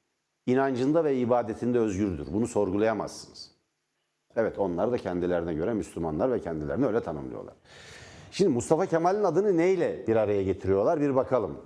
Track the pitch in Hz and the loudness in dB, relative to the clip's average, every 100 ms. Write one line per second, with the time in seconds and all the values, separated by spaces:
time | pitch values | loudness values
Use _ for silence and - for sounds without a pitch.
0 | _ _ _ _ - 127 135 123 131 160 | _ _ _ _ 0 2 2 2 2 2
1 | 156 135 120 123 113 107 117 120 110 92 | 2 2 2 2 2 -2 0 2 2 0
2 | 104 80 69 92 120 104 98 95 110 110 | -2 -2 -4 -2 0 0 0 2 0 0
3 | 76 - - - - _ _ _ _ _ | -6 -10 -18 -20 -20 _ _ _ _ _
4 | _ _ _ - 107 - 98 85 107 120 | _ _ _ -2 -2 -2 -2 0 -2 -2
5 | 98 87 87 87 85 76 90 113 82 - | -2 -2 0 0 -2 -2 -2 -2 -4 -6
6 | 82 76 127 113 85 80 73 71 131 110 | -4 -2 0 0 -4 -6 -4 -2 0 -2
7 | 87 76 65 55 - - _ - - - | -4 -8 -10 -12 -14 -20 _ -20 -20 -20
8 | - - - - 190 120 113 156 185 160 | -20 -20 -14 0 2 2 2 2 2 0
9 | 170 202 202 156 208 170 175 190 135 80 | 2 2 2 2 2 4 2 2 0 -2
10 | - 110 104 101 95 92 95 98 113 165 | 0 2 2 2 0 -2 2 2 2 2
11 | 143 131 127 123 95 65 | 2 2 2 0 0 -6